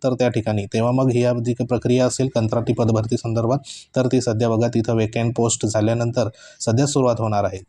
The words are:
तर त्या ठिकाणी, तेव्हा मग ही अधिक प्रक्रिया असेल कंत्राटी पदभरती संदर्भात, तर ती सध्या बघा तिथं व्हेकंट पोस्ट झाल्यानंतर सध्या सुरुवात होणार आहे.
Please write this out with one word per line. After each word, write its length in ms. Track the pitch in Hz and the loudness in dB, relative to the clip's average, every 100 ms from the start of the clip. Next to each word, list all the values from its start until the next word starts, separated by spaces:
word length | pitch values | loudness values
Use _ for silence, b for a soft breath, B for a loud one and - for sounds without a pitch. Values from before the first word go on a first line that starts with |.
तर 80 | 135 | -2
त्या 160 | 123 123 | 0 0
ठिकाणी, 380 | 117 110 107 101 | 0 -2 -2 -2
तेव्हा 260 | 117 117 | -2 0
मग 180 | 127 131 | 2 2
ही 140 | 120 | 2
अधिक 380 | 123 120 120 117 | 2 0 -2 -4
प्रक्रिया 440 | 120 120 - 127 127 | -2 -2 2 2 2
असेल 220 | - 131 | 0 -2
कंत्राटी 380 | 120 110 120 113 | 0 0 0 0
पदभरती 440 | 120 117 110 113 123 | 0 2 0 0 -2
संदर्भात, 420 | 117 113 113 139 B B B 131 | -2 -2 0 -2 B B B -2
तर 100 | 127 | 0
ती 140 | 127 | 2
सध्या 280 | 120 110 117 | 0 0 0
बघा 200 | 113 117 | 2 0
तिथं 260 | 117 110 | 0 0
व्हेकंट 420 | 113 107 117 117 117 | 0 0 0 -2 0
पोस्ट 300 | 117 - 110 | 0 0 -2
झाल्यानंतर 640 | 110 107 117 117 120 107 B B B | 0 0 0 0 -2 -2 B B B
सध्या 260 | - 113 143 | 0 2 2
सुरुवात 280 | 143 123 113 | 2 2 2
होणार 260 | 110 104 | 0 0
आहे. 140 | 92 92 | -2 -4